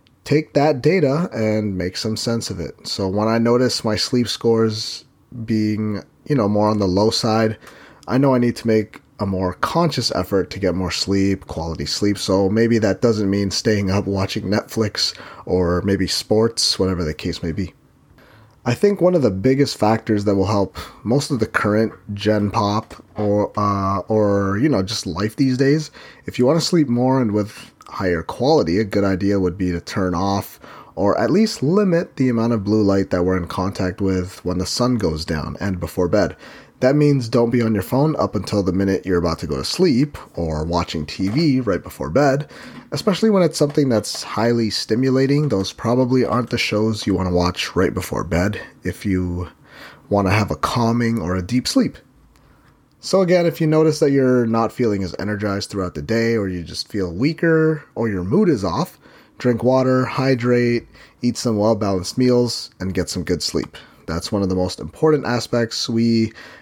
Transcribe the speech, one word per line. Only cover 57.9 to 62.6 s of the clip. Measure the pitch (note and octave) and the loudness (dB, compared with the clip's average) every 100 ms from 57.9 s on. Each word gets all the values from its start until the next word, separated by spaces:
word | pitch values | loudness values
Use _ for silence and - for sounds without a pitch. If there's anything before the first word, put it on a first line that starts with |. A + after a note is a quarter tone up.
or | - A#2 | -6 -4
your | G2 | -2
mood | F2+ D#3 G3+ | 0 2 2
is | B2 | 2
off, | F#2 F#2 E3+ - - - _ - | 0 -4 -4 -8 -20 -20 _ -4
drink | B2 A#2 | -2 0
water, | A#2+ C3 C3 B2+ | 2 2 4 2
hydrate, | B2+ - C3+ B2+ B2 B2 A#2+ A#2+ - - - _ | 0 0 0 2 2 2 2 0 -4 -20 -20 _
eat | A#2+ A2 | -4 -2
some | B2 G#2+ | -2 2
well-balanced | G#2+ A2 G#2 F#2+ F2 - | 2 2 0 -2 -2 0
meals, | B2+ B2 A#2+ - | 2 4 2 -2